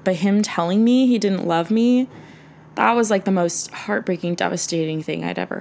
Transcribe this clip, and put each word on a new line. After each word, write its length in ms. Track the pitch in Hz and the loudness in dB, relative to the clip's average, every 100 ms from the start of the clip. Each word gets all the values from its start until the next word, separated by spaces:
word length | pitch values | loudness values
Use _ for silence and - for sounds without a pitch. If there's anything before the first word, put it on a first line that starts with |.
But 120 | 190 170 | -2 0
him 260 | 196 202 | 2 2
telling 420 | 208 - 170 202 | 0 -2 0 2
me 220 | 233 254 262 | 4 4 4
he 120 | 233 | 2
didn't 280 | 196 185 170 | 0 -2 0
love 260 | 165 170 | 0 0
me, 360 | 220 240 247 262 - - - - - - - | 2 4 2 0 -8 -20 -20 -20 -20 -12 0
that 160 | 220 | 2
was, 180 | 240 220 | 2 2
like, 140 | 196 | 0
the 60 | 190 | 2
most 380 | 185 175 - - | 0 0 -2 -6
heartbreaking, 640 | - - 208 233 170 175 175 | -10 -4 -4 -2 -4 -4 -2
devastating 680 | - 175 - 170 160 156 | -2 -2 -4 -2 -2 -4
thing 220 | 156 165 | -6 -6
I'd 160 | 170 180 | -6 -6
ever 200 | - - | -6 -8